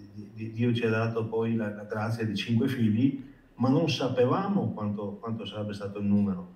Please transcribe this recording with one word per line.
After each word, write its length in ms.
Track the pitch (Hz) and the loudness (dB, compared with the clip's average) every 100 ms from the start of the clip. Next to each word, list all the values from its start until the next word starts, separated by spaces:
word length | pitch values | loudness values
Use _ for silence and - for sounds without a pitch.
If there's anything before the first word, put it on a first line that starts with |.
| 101 | -16
di-, 200 | 104 98 | -16 -16
di-, 180 | 110 110 | -10 -8
Dio 220 | 113 123 | 0 2
ci 100 | 117 | 2
ha 60 | 113 | 2
dato 380 | 113 113 113 110 | 2 0 -2 -2
poi 280 | 113 113 113 | -2 0 0
la, 140 | 104 | -2
la 120 | 101 | -6
grazia 420 | 104 110 110 117 107 | -6 -4 -2 -2 -2
di 100 | 98 | -4
cinque 320 | 113 117 131 | 0 2 2
figli, 560 | 117 107 107 143 - - - - - | 2 2 4 2 2 -8 -20 -18 0
ma 140 | 120 | 2
non 180 | 170 156 | 4 2
sapevamo 840 | - - 127 127 175 196 196 113 | 2 0 4 4 4 2 0 0
quanto, 440 | 107 104 101 101 - | -2 -4 -4 -6 -8
quanto 240 | 113 110 101 | -6 -6 -6
sarebbe 280 | 107 104 | -6 -6
stato 260 | 101 98 101 | -6 -8 -2
il 60 | 101 | 2
numero, 500 | 101 101 90 - | 4 4 0 -6